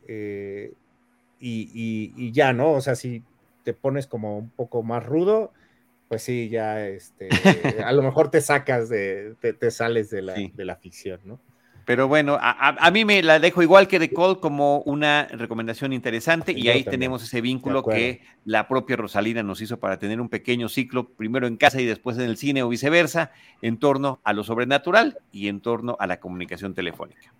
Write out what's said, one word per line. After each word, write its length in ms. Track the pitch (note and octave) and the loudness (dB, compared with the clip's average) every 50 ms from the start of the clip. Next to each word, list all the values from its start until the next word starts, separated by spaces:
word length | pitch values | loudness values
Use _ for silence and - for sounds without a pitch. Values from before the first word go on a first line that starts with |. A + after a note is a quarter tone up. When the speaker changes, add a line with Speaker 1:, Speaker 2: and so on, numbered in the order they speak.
| _ - | _ -14
Speaker 1:
eh, 640 | A2+ G#2+ G#2+ G#2 G2+ G2+ G2+ G2+ G2 G2+ G#2 - - _ _ _ _ _ _ _ _ _ _ _ _ _ | -12 -12 -10 -10 -10 -10 -10 -12 -12 -12 -14 -16 -18 _ _ _ _ _ _ _ _ _ _ _ _ _
y, 320 | B2+ B2 A#2 A2 G#2+ - - | -10 -8 -8 -8 -8 -10 -10
y, 400 | A#2 A2+ A2+ A2 A2 G#2+ - - | -10 -8 -6 -6 -6 -8 -10 -10
y 160 | - B2+ A#2 | -10 -10 -4
ya, 220 | A2+ C3 D3 C3+ B2+ | 2 4 4 4 4
¿no? 200 | A#2 C3+ D#3+ D#3 | 4 2 2 2
O 80 | C#3 | 2
sea, 140 | C3 C#3+ B2+ | 0 -2 -4
si 280 | A#2+ - B2+ B2 A#2 A#2 _ _ _ _ _ _ _ _ | -4 -4 -10 -10 -10 -14 _ _ _ _ _ _ _ _
te 100 | - A#2 | -10 -10
pones 340 | _ - C#3 C3+ C#3+ C3 _ | _ -4 -2 -2 -2 -6 _
como 300 | - A2+ G#2+ G#2+ G#2 G#2 | -10 -10 -8 -8 -8 -8
un 120 | G#2+ A2+ | -10 -12
poco 340 | _ - B2 - - A#2+ A2+ | _ -10 -10 -6 -4 -6 -4
más 220 | A2+ A#2 A#2+ A2 | -4 -6 -6 -4
rudo, 460 | A2+ C#3 D#3+ F3 F#3+ G#3+ A3 A3 - _ _ _ _ _ _ _ _ _ _ _ _ | -2 -2 0 2 2 2 0 0 -4 _ _ _ _ _ _ _ _ _ _ _ _
pues 120 | A#2 A2 - | -8 -6 -4
sí, 260 | - B2 A#2+ A#2 A2 | -4 -4 -4 -4 -4
ya, 380 | A2+ A2+ A2 G#2+ G#2+ A2 G#2 G2 | -4 -4 -2 -2 -4 -4 -6 -8
este, 420 | G2 G2 - - _ _ G2 F#2+ | -8 -12 -16 -20 _ _ -6 -2
Speaker 2:
<laughs> 540 | - - - - D3+ - - C#3+ A2+ A2 G2+ | -2 2 4 4 4 4 0 -4 -4 -2 -2
Speaker 1:
a 80 | A2 | 0
lo 100 | C3 C#3+ | 2 2
mejor 280 | C3 C3+ C3 D3+ D#3+ C#3+ | 2 2 2 2 2 4
te 120 | - E3 | 4 0
sacas 460 | D3 - D3 C#3+ C#3 - C3+ A#2+ A2+ A2 | 2 2 0 0 0 0 -2 -2 0 -2
de, 480 | A#2+ G#2+ G2 G2 F#2+ G2 G2+ G#2+ A2+ _ | -2 -4 -2 -4 -4 -6 -8 -12 -16 _
te, 120 | - A#2 G#2+ | -4 -4 -4
te 180 | _ - A#2 | _ -2 -4
sales 380 | A2 - A#2 A#2 A#2 A#2 G#2+ G2 | -2 -2 -4 0 0 0 -2 -2
de 120 | - G2 | -6 -8
la, 140 | F#2+ F#2+ F#2 | -8 -6 -6
Speaker 2:
Sí. 180 | G2+ G2+ F#2 F#2+ | -8 -8 -8 -10
Speaker 1:
de 100 | G#2 G2 | -10 -10
la 100 | F2+ E2+ | -10 -10
ficción, 440 | - _ F#2 - - - G2 F#2 F2+ _ | -12 _ -20 -20 -14 -14 -14 -14 -14 _
¿no? 140 | F#2 A#2+ - _ _ _ _ _ _ _ - _ | -20 -20 -20 _ _ _ _ _ _ _ -18 _
Speaker 2:
Pero 220 | - B2 A#2+ C3 C3+ | 0 2 4 4 4
bueno, 280 | C#3+ D3+ D3+ C#3+ C#3+ - | 4 2 4 2 0 2
a, 120 | - A#2+ | 2 2
a, 180 | B2 - C3 C#3+ C#3 G#2+ D3 | 2 4 2 2 2 6 4
a 60 | E3+ | 4
mí 120 | F3 G#3+ A3+ | 6 6 4
me 200 | G#3 G#3 G3 E3+ | 4 4 4 6
la 160 | D#3+ D#3 D#3 | 6 6 8
dejo 240 | D3+ F3+ F3+ F3+ E3+ | 6 4 4 4 6
igual 240 | D#3 F3+ G3 G3+ F#3+ | 10 10 10 10 8
que 100 | F#3+ F3+ | 4 2
The 140 | E3 D#3 F#3+ | 2 0 2
Call 260 | E3 E3+ F#3+ F#3+ F#3 | 2 2 2 2 2
como 420 | F#3 D#3+ C#3+ C#3+ C#3+ C#3+ C#3+ C#3+ | -2 -4 -2 0 2 2 2 2
una 440 | - - C#3 D3 D3+ D3 D3 D3 D3 - | 0 -2 -2 0 2 4 4 2 2 -2
recomendación 600 | - A#2 A#2 A2 A#2 A2+ A2+ A2+ A2+ - C#3+ C3+ | -6 -10 -8 -6 -6 -6 -6 -6 -6 -6 -4 -4
interesante, 640 | C3+ B2 A#2+ B2+ A2+ A2+ - - E3 E3 D#3 - F3 | -4 -2 -2 -2 -4 -2 0 0 0 0 0 -4 -4
Speaker 1:
Sí, 60 | C#3 | 0
Speaker 2:
y 40 | B2 | 2
Speaker 1:
yo 80 | A#2 | 4
Speaker 2:
ahí 120 | A#2+ C3+ C3+ | 4 4 2
Speaker 1:
también. 160 | - - B2+ | 0 -2 -2
Speaker 2:
tenemos 240 | B2+ C3 B2+ B2 A#2 | -2 -4 -4 -6 -8
ese 140 | A#2 - A#2+ | -6 -6 -4
Speaker 1:
De 40 | |
Speaker 2:
vínculo 380 | A2+ B2 C3 B2+ B2 C3+ C3+ C3+ | -2 -2 -4 -2 -4 -2 -2 -2
Speaker 1:
acuerdo. 180 | B2+ A2+ A2 A2 | 0 0 0 0
Speaker 2:
que 220 | A#2 B2 B2+ B2 _ - _ _ _ | 0 -2 -4 -6 _ -20 _ _ _
la 220 | G#2+ A2 A2 G#2 - | 0 0 0 0 2
propia 280 | C3 C3 A2+ - B2+ | 0 -2 0 0 -4
Rosalina 460 | A#2+ A2 G2+ - G2+ G#2 A2 A#2 A#2 | -4 -4 -4 -2 -2 -2 0 -2 -4
nos 180 | A2 G2+ F#2 F2 | -4 -6 -6 -8
hizo 180 | A2 G#2 A#2+ - | -8 -10 -8 -6
para 180 | - G2 F#2+ F2+ | -4 -4 -4 -4
tener 240 | - G2+ G#2+ A#2 | -4 -6 -4 -4
un 80 | B2 A2+ | -6 -6
pequeño 400 | - G#2+ - - B2 A#2+ A#2 G#2+ | -8 -8 -2 -2 -2 -2 -2 -4
ciclo, 400 | - - B2+ A#2+ - B2+ A#2 - | -4 -4 -4 -2 -4 -6 -6 -6
primero 380 | _ _ A2 A2 A#2+ C3 B2 A#2+ | _ _ -6 -4 -2 -2 -2 -2
en 100 | A2+ G#2+ | 0 4
casa 240 | D3 C#3+ - C3+ | 4 4 4 4
y 40 | B2+ A#2 | 0 0
después 280 | A2 G#2+ _ B2+ A#2+ A#2+ | -2 -2 _ -6 -4 -4
en 60 | B2+ | -2
el 120 | A#2+ A2+ - | -4 -4 -4
cine 240 | - C#3 C#3+ C3+ | -2 -2 0 0
o 80 | B2+ A#2 | 0 0
viceversa, 600 | A#2+ A2+ C3 C#3+ D#3+ E3+ F3 D#3 - E3+ D#3+ - _ _ _ - _ _ - | -2 0 0 4 4 4 4 4 0 -2 -4 -4 _ _ _ -20 _ _ -4
en 140 | - A#2 A2 | -4 -2 2
torno 400 | - D3 C#3 C3+ C#3 C#3 C3 - _ | 2 2 2 4 0 -4 -4 -4 _
a 100 | A2+ G#2 | -2 -2
lo 100 | G#2 G#2 | -2 -2
sobrenatural 720 | G#2 A2+ A2+ B2 B2 C#3 C#3+ - E3+ F3 G#3+ A#3 D#4 - - _ _ | -4 -2 -2 0 2 0 0 0 4 4 4 4 2 -2 -8 _ _
y 160 | - G2+ - G#3 | -12 -6 -6 -4
en 140 | - - | -4 -4
torno 340 | _ - A#2 A2+ A2+ A#2+ A#2+ - | _ -4 -4 -2 -4 -6 -6 -4
a 60 | G2+ | -4
la 140 | F#2 F2+ - | -4 -4 -6
comunicación 560 | - F2+ F2+ F2+ F2+ - F2+ E2 F#2+ G2 F2+ | -8 -12 -10 -10 -10 -10 -10 -10 -10 -10 -8
telefónica. 580 | F#2 F2+ E2+ E2 - - - _ _ _ _ _ _ | -6 -6 -6 -8 -10 -16 -16 _ _ _ _ _ _